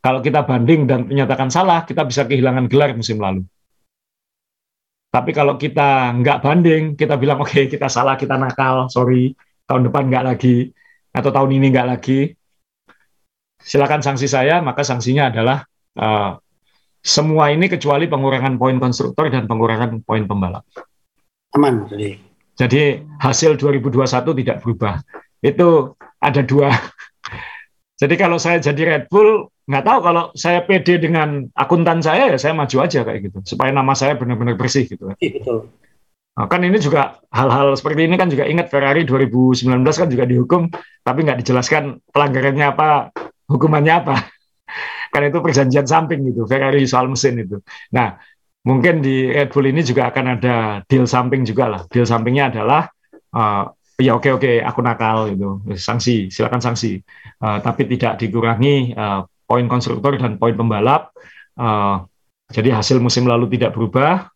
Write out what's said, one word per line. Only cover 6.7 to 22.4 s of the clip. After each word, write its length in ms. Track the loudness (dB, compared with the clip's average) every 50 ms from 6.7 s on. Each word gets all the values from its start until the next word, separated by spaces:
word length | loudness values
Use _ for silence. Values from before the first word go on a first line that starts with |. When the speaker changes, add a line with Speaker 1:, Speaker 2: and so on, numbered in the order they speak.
| 4 2 2 -2 -2
Speaker 1:
kita 220 | -2 -2 0 0 0
bilang, 220 | 2 0 0 0 -2
"Oke, 260 | -2 2 2 2 2
kita 220 | 0 -4 -4 -2
salah, 260 | 0 0 0 0 0
kita 220 | -2 -2 -4 -2 -2
nakal, 480 | -2 -4 -2 -2 0 0 2 0 -2 -2
sorry, 480 | 0 0 2 2 2 2 2 0 -2 _ _ _ _ _ _
tahun 240 | _ 0 2 2 2
depan 180 | 0 0 0 0
nggak 160 | 0 0 0
lagi, 480 | 0 -2 0 2 4 4 4 2 -2 -8 _ _ _ _ _ _ _ _
atau 160 | -2 -2 0
tahun 220 | 2 2 2 2 2
ini 140 | 4 4 4
nggak 200 | 4 4 2 0
lagi," 440 | -2 -4 -2 -2 0 0 0 -2 -4 _ _ _ _ _ _ _ _ _ _ _ -20 _ _ _ _ _ _ _ _ _ _ _ _ _
silakan 400 | _ -2 0 0 2 2 0 0
sanksi 240 | -2 -2 -2 -2 -2
saya, 380 | -2 0 0 2 2 2 2 0
maka 180 | -2 -4 -4
sanksinya 480 | -2 -2 -2 -4 -2 0 0 2 2 0
adalah, 380 | 0 0 0 0 0 -2 -4 _ _ _ _ _ _ -4
eh, 320 | -2 0 0 0 -2 -4 -6 -10 _ _ _ _ _ _ _ _ _ _ _ _
semua 500 | _ -2 -2 0 0 0 2 2 2 2
ini 160 | 2 2 0
kecuali 400 | 0 0 -2 -2 0 0 0 0
pengurangan 480 | 0 -2 0 0 0 0 0 0 -2 -2
poin 200 | 0 0 0 0 2
konstruktor 500 | 0 0 -2 -2 -4 -4 -2 -2 -2 0
dan 160 | 0 -2 -2
pengurangan 560 | -2 -2 0 0 0 0 0 -2 -4 -4 -8
poin 240 | -6 _ -4 -4 -2
pembalap. 400 | -2 -2 -4 -4 -4 -6 -8 -14 _ _ -20 -20 _ _ _ _ _ _ _ _ _ _ _ _ _ 0
Speaker 2:
Aman, 360 | 2 2 4 2 0 -4 -6
jadi. 260 | -8 -8 -8 -8 -8 -12 _ _ _ _